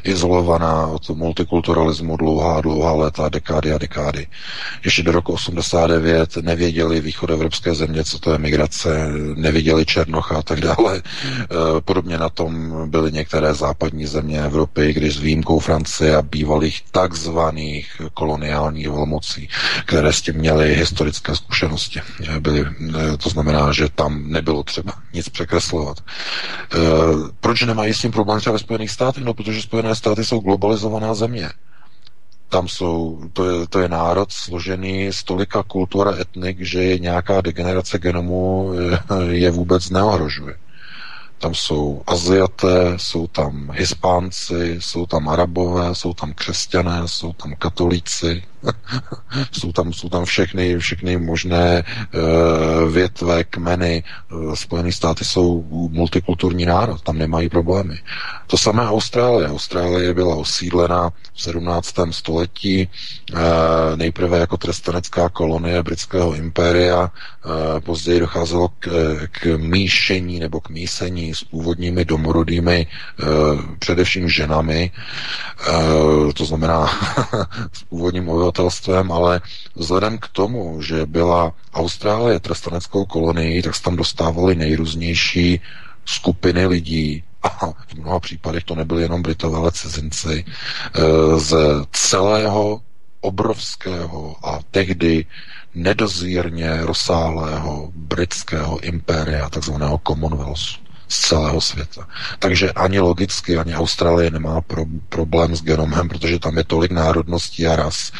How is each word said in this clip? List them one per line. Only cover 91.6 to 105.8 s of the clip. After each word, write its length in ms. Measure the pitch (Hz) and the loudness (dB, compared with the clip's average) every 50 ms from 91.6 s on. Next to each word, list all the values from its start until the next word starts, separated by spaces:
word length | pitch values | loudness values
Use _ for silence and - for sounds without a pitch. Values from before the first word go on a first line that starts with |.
| 78 76 73 73 73 - - | 6 6 4 2 0 -2 -2
celého 880 | - - - - 98 92 101 107 107 107 107 101 104 104 104 107 - - - - - - - - - | 0 2 2 4 4 4 4 4 4 2 2 2 2 2 2 0 -2 -6 -10 -12 -12 -12 -12 -8 -4
obrovského 1160 | - 196 95 92 107 110 107 - - - - - - 95 92 87 87 82 80 76 78 78 78 - - | -4 -2 0 0 0 0 0 -2 -4 -8 -8 -8 -6 -6 -4 -4 -6 -6 -8 -8 -10 -10 -10 -8 -6
a 160 | - 80 76 - - | -6 -6 -6 -6 -2
tehdy 560 | - 98 95 90 95 82 82 82 82 80 78 - - - - - - - - - - | 0 0 0 0 0 2 2 4 4 2 0 -2 -8 -12 -12 -12 -12 -12 -12 -10 -6
nedozírně 1040 | 85 85 92 104 - 110 101 90 87 87 90 90 90 87 85 82 82 82 80 80 80 80 | -2 0 2 2 2 0 0 0 -2 -2 -2 0 0 -2 -2 -4 -4 -2 -2 -2 0 -2
rozsáhlého 1080 | 80 82 - - - 87 82 80 80 80 80 80 78 78 78 78 78 76 73 76 80 85 | -2 -2 -2 0 0 2 2 2 0 0 -2 -4 -4 -4 -4 -4 -4 -6 -6 -8 -10 -10
britského 840 | 82 78 76 73 85 87 - - - - - - 80 76 76 80 - | -10 -6 -4 -2 -2 -2 -2 -2 -6 -6 -4 -4 -4 -2 -2 -4 -4
impéria, 680 | - 85 85 82 - - 85 78 78 78 76 73 71 78 | -4 -4 -6 -4 -2 -2 0 0 0 0 -2 -2 -2 -4
takzvaného 500 | - 78 76 76 73 73 73 73 76 76 - | -4 -6 -4 -4 -2 -2 0 0 0 0 0
Commonwealthu, 800 | - 76 78 78 80 78 73 69 69 71 76 - - - - - - - - - - | -2 -2 0 0 -2 -2 -2 -4 -4 -4 -6 -6 -6 -8 -10 -12 -12 -12 -12 -8 -6
z 120 | - - | -2 0
celého 400 | - - 85 78 76 76 78 80 | 2 2 2 2 2 2 0 0
světa. 480 | - - - - 78 - - - - - - - - - - - | 0 -2 -2 -4 -6 -8 -8 -12 -12 -12 -10 -8 -8 -8 -4 -2
Takže 340 | - 95 90 90 98 92 82 | 0 2 2 4 2 2 2
ani 280 | - - 92 95 98 | 2 2 2 4 4
logicky, 560 | 95 87 87 82 98 92 - - - - 87 | 4 4 4 2 0 -2 -2 -4 -2 0 0
ani 180 | 80 80 85 82 | 0 0 0 -2
Austrálie 540 | 78 82 78 - - - 85 85 85 85 82 | -2 -2 -2 0 2 4 4 6 6 4 4
nemá 300 | 78 78 80 78 80 82 | 2 0 -2 -2 -2 -2
pro-, 240 | - - - 82 80 78 78 80 - - | -2 -2 -4 -4 -4 -4 -4 -8 -8 -6
problém 480 | - 85 82 78 80 85 82 82 85 | -4 -2 -2 2 2 2 4 2 0
s 60 | 80 80 | -2 0
genomem, 460 | 80 78 78 | 0 2 2